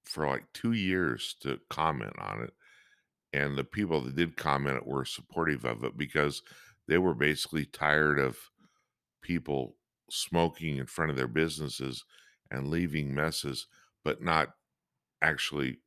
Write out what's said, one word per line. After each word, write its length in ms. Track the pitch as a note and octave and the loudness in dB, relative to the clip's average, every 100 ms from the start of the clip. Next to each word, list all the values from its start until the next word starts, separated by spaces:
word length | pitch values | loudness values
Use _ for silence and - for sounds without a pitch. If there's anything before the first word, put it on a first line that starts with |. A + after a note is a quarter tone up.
for, 220 | - - D2 | -12 -2 0
like, 240 | C2+ - | 0 -4
two 200 | - A#2 | -4 -2
years 600 | A2+ F#2 F#2 D#2+ A#1 - - | 0 2 2 2 0 -6 -6
to 180 | C#2 C2 - | -6 -6 -6
comment 480 | - D#2+ C2+ G1+ - | 0 0 0 -6 -8
on 240 | G1+ G#1+ | -8 -6
it, 100 | A#1 - _ - _ _ _ _ _ | -8 -12 _ -20 _ _ _ _ _
and 260 | C#2+ C#2+ C#2 | 0 0 0
the 60 | |
people 360 | C2+ G#2+ G2 D#2 | -2 -2 0 0
that 140 | B1+ C#2 | 0 0
did 200 | E2+ - | 0 0
comment 500 | D#2 C#2 C#2 C2 - | 0 2 2 -2 -2
were 180 | C#2 C2 | -4 -4
supportive 580 | - - E2+ D#2+ C2+ | -8 -8 -2 0 0
of 200 | B1 A1+ | -2 -4
it 120 | A#1+ B1+ | -4 -4
because 460 | C#2 D2+ D2 - - - - _ - | -2 0 0 0 -10 -20 -20 _ 2
they 120 | E2+ | 4
were 160 | F2+ | 4
basically 520 | B1 D2 D2 - D#2 C#2+ | 4 2 2 -2 -4 -4
tired 520 | - D2+ D2+ D2+ C#2+ | -2 2 6 6 4
of 320 | C2+ - - _ _ _ _ _ _ _ | 2 -2 -12 _ _ _ _ _ _ _
people 560 | - E2+ - C#2 B1 - _ _ _ | -4 -2 0 -2 -2 -8 _ _ _
smoking 680 | - - E2+ E2 - D#2+ C#2 | -6 0 2 2 0 -4 -4
in 80 | C2 | -6
front 240 | - D#2+ | -2 -2
of 60 | C2+ | 0
their 100 | B1+ | 0
businesses 760 | C#2 D#2+ D2+ D2 - C2+ A#1+ - - - _ _ | 2 0 0 -6 -6 -8 -8 -14 -20 -20 _ _
and 180 | C2 C#2 | -6 -2
leaving 460 | D#2+ F2 D2+ C#2+ | 0 0 -2 -2
messes, 540 | C#2 D#2+ - C#2+ B1+ - _ _ _ | 0 0 -2 -4 -6 -10 _ _ _
but 180 | - - | -4 -2
not 340 | F2 D#2+ D2 - _ _ _ _ _ _ | 2 2 0 -6 _ _ _ _ _ _
actually 580 | D#2+ C#2+ - D2 C2 G#1+ | 0 2 -2 -2 -2 -4